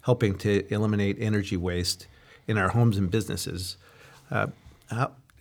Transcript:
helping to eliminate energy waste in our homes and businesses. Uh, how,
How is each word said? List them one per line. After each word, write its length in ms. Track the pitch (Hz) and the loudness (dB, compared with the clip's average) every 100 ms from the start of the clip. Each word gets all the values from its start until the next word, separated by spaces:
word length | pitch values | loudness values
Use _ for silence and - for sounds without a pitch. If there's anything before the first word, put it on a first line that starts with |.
helping 340 | - 123 110 95 | 2 2 2 0
to 280 | 107 101 - | 2 0 0
eliminate 440 | 104 107 104 101 101 | -2 0 2 0 0
energy 380 | 110 107 98 95 | 0 -2 -2 -4
waste 500 | 90 90 87 - - - - - - | -2 -2 -2 -6 -10 -20 -20 -18 -2
in 100 | 107 | 2
our 120 | 92 | 2
homes 280 | 110 117 101 | 4 4 4
and 140 | 95 | 2
businesses. 640 | 110 101 90 - 90 90 - - - - - - | 0 -2 -6 -6 -8 -8 -12 -18 -20 -20 -20 -6
Uh, 160 | 117 104 - - - - | -4 -4 -6 -20 -20 -10
how, 220 | 110 131 - _ - | -4 -4 -6 _ -10